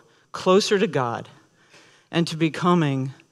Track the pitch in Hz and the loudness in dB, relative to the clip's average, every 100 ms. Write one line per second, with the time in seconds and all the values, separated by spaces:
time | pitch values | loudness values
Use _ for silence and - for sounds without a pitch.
0 | _ _ _ - 185 190 - 202 185 143 | _ _ _ -4 2 4 4 0 0 -2
1 | 120 110 - - _ _ _ - - _ | -4 -6 -10 -20 _ _ _ -20 -20 _
2 | - 165 165 156 165 - 180 175 151 135 | -6 -4 -2 -2 -4 -2 2 2 2 0
3 | 131 - _ | -4 -10 _